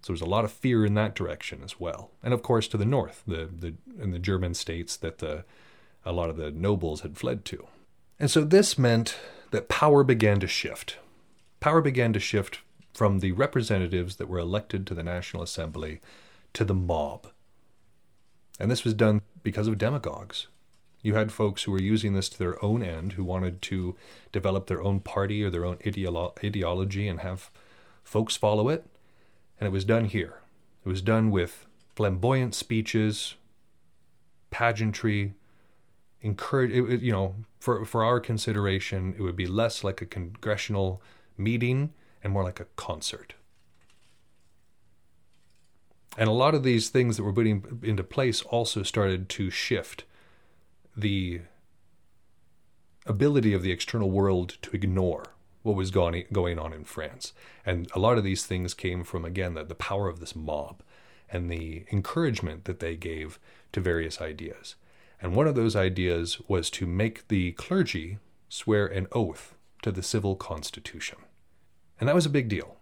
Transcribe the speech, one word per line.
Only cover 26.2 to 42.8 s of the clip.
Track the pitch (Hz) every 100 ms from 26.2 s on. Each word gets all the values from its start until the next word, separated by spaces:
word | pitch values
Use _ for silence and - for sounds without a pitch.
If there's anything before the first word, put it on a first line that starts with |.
| 87 -
ideology | 104 104 85 90 98 98 104
and | 85
have | 92 92 - - - - - -
folks | - 110 110 -
follow | 107 107 117
it. | 160 - - - _ _ _ _ -
And | 104
it |
was | 95
done | 95 113 110
here. | 104 85 - - _ _ _
It | 98
was | 92
done | 95 110 110
with | 98 87 - - _ _
flamboyant | - 104 92 117 135 123 -
speeches, | - 113 110 113 107 107 - - _ _ - _ - - _ _ _ _ _
pageantry, | - 117 107 110 104 113 104 98 98 _ _ _ _ _ _ _ _
encourage, | 110 98 - 135 127
it, | 120
it, | 120 123
you | 123
know, | 101 95 98 110 _
for, | - 110
for | 110 117
our | 113 120
consideration, | - 113 - 104 101 95 - 98 92 92
it |
would | 92 87
be | 90
less | 98 113 -
like | 98 92
a | -
congressional | - 87 107 110 104 - 101 95 92 - - - -
meeting | 101 120 123 131 147 - - _
and | 101
more | 98
like | 92 90
a | 85
concert. | -